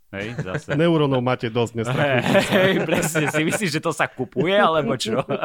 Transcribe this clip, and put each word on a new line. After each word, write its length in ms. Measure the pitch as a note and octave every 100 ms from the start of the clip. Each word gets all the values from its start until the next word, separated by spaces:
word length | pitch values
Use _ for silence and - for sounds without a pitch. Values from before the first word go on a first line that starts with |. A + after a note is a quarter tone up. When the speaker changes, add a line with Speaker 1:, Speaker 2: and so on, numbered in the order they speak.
| _
Speaker 1:
hej, 240 | G2 G#2+ B2
zase. 380 | F#2 D3+ -
Speaker 2:
Neurónov 480 | D3 E3+ E3 C#3+ C3+
máte 240 | B2 B2+ A#2+
dosť, 260 | A#2 A2+ A#2
nestrachujte 480 | A2+ C3+ C#3+ B2+ -
sa. 280 | G3 - G3+
Speaker 1:
Hej, 160 | F#3+ F#3+
presne, 420 | F3 F3 E3 D#3 C#3+
si 140 | D3+
myslíš, 260 | D#3 C#3+ F#3
že 80 | D3
to 120 | E3
sa 180 | D#3 C#3+
kupuje, 400 | - B2 - D#3
alebo 460 | G3+ F#3 D#3+ A3+ C3
čo? 240 | G#3 - - -